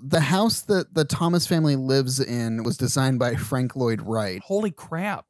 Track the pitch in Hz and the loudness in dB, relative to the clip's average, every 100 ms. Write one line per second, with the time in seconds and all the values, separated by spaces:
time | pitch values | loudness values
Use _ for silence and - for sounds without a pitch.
0 | 131 165 139 185 220 - - 190 151 160 | 0 0 2 4 2 0 0 0 0 -2
1 | 151 - 170 175 - 170 156 135 131 135 | 0 0 2 2 2 2 2 2 2 2
2 | 127 131 131 120 117 113 117 - 127 143 | 2 -2 -2 -2 -2 -2 -4 -2 0 2
3 | 131 127 123 113 - 131 127 135 123 113 | 2 2 0 -2 -2 -2 -2 -2 -2 -2
4 | 98 113 104 92 - 196 214 - - 165 | -2 -2 -2 -6 -4 -2 -2 -6 -10 -6
5 | 202 185 | -6 -8